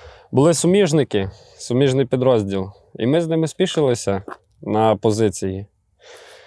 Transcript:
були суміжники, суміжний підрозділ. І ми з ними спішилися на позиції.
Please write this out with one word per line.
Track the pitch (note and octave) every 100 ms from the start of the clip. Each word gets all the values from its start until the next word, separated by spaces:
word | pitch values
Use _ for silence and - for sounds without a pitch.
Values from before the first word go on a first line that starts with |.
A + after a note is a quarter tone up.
| - - _
були | B2 E3
суміжники, | E3 E3+ G3 F3+ D#3 B2+ G#2 G2 - - -
суміжний | - B2 C#3 B2+ A#2+
підрозділ. | C3 B2 A#2+ G2 G2 F#2+ - _
І | - A#2+
ми | D#3+
з | E3
ними | D#3+ D#3+
спішилися | - F3+ - C#3+ A#2+ - G2 - - _ _
на | - G#2+ A2 G#2
позиції. | A2+ G#2 A2 - G2 F#2+ G2+ _ _ _ - - - -